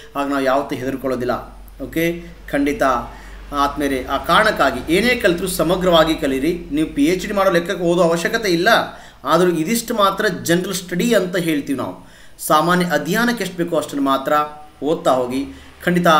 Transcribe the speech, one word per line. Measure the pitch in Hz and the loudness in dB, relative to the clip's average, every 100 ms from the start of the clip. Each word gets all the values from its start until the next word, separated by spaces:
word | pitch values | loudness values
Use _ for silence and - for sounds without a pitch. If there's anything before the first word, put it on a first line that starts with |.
| - 143 | -12 -6
ಆಗ | 143 | -4
ನಾವು | 139 | -2
ಯಾವತ್ತೂ | 131 135 143 131 | 0 0 -2 -6
ಹೆದರ್ಕೊಳ್ಳೋದಿಲ್ಲ. | 127 131 135 127 123 110 - - - - | -6 -6 -4 -4 -2 -4 -6 -18 -20 -16
ಓಕೆ, | 139 165 170 170 - - - | -8 -2 -2 -4 -10 -18 -6
ಖಂಡಿತ. | 147 143 143 139 123 - - - - - | -2 0 0 0 0 -4 -14 -18 -18 -10
ಆದ್ಮೇಲೆ | 143 143 151 143 135 123 | -2 -2 0 -2 -2 -2
ಆ | 135 | -4
ಕಾರಣಕ್ಕಾಗಿ | - 180 214 185 143 127 - | 2 4 4 2 0 0 0
ಏನೇ | 175 233 240 | 2 2 2
ಕಲಿತ್ರೂ | 202 175 190 | 2 0 -2
ಸಮಗ್ರವಾಗಿ | - 156 185 180 165 160 156 | -2 0 2 4 4 4 2
ಕಲೀರಿ. | 143 135 147 180 - | -2 0 -2 -4 -4
ನೀವು | 143 156 143 | -4 -2 0
ಪಿ | 143 | 2
ಎಚ್ | 180 202 | 2 -2
ಡಿ | |
ಮಾಡೋ | 202 190 | 2 2
ಲೆಕ್ಕಕ್ಕೆ | 175 175 180 | 2 0 -2
ಓದೋ | 175 175 | 2 4
ಅವಶ್ಯಕತೆ | 170 170 214 226 214 | 4 2 0 -2 0
ಇಲ್ಲ. | 170 202 202 - - - - | 2 4 4 2 -8 -20 -12
ಆದರೂ | 131 160 180 | 0 4 4
ಇದಿಷ್ಟು | 165 160 233 - | 2 0 -2 -2
ಮಾತ್ರ | 233 196 190 208 | 0 2 2 -2
general | - - 175 185 | -2 0 0 0
study | 180 - 175 240 | -6 -6 -2 2
ಅಂತ | 214 185 175 | 2 2 -2
ಹೇಳ್ತೀವಿ | 165 151 135 131 | -2 -2 -2 -6
ನಾವು. | 101 90 - - - - - | -6 -10 -18 -20 -20 -14 2
ಸಾಮಾನ್ಯ | 156 165 180 175 | 2 4 2 2
ಅಧ್ಯಯನಕ್ಕೆ | 147 - 175 240 233 | 0 0 0 0 -2
ಎಷ್ಟು | 180 - | -6 -4
ಬೇಕೋ | 170 160 | -2 -2
ಅಷ್ಟನ್ನು | 143 143 | -2 -2
ಮಾತ್ರ | 139 135 139 151 151 - - - | 0 0 2 0 0 -6 -20 -8
ಓದ್ತಾ | 135 165 160 | -4 0 2
ಹೋಗಿ. | 131 123 131 139 - - - - | 2 0 -4 -6 -12 -20 -6 0
ಖಂಡಿತ | 175 175 156 | 2 4 4